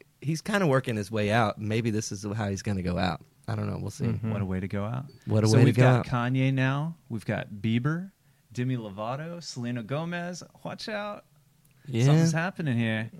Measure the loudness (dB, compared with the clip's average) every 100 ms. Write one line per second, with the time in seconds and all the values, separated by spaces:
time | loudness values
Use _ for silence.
0 | -10 _ -4 -4 0 2 4 4 2 -2
1 | -2 0 2 4 2 0 -2 0 0 0
2 | -2 -6 -6 -2 -2 -2 -2 -2 0 0
3 | 0 -2 -10 _ -8 -6 -4 -4 -6 -4
4 | -2 -2 -2 -2 -2 -2 -4 -4 -4 -6
5 | -8 -10 -2 2 6 6 6 8 6 6
6 | 2 -2 0 2 2 2 2 0 -4 -8
7 | -10 -8 -4 -4 -4 -4 0 2 2 -2
8 | -6 -14 _ _ _ -4 -2 -2 -4 -6
9 | -6 -6 -8 -10 -12 -8 -6 -6 -4 -6
10 | -4 -6 -8 -10 -14 -14 -12 -10 -8 -8
11 | -8 -10 -16 _ _ _ _ _ -6 2
12 | 6 6 4 2 -2 -4 -2 0 0 0
13 | -4 -8